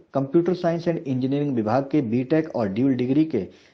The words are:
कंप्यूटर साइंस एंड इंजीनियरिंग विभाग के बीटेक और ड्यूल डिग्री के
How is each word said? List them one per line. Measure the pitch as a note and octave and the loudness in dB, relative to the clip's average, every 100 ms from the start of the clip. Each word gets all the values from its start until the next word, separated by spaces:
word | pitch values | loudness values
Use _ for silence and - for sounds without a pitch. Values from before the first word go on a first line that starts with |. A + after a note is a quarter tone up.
| _ | _
कंप्यूटर | C#3 C3+ E3+ F3 | -4 0 2 2
साइंस | F3 E3+ E3+ E3+ | 0 0 -2 -2
एंड | E3 | -2
इंजीनियरिंग | - B2+ B2+ C#3+ D3 | -2 -2 0 0 0
विभाग | B2 G#2+ B2 C#3 | 0 0 0 2
के | D3+ | 0
बीटेक | A#2 A#2+ C3 D#3 D#3 - | 2 0 0 0 0 -2
और | G#2 | -2
ड्यूल | G2+ C3+ | 0 0
डिग्री | B2+ B2+ C3+ | 2 0 2
के | D#3+ A#2+ F3+ - _ | 2 0 -4 -10 _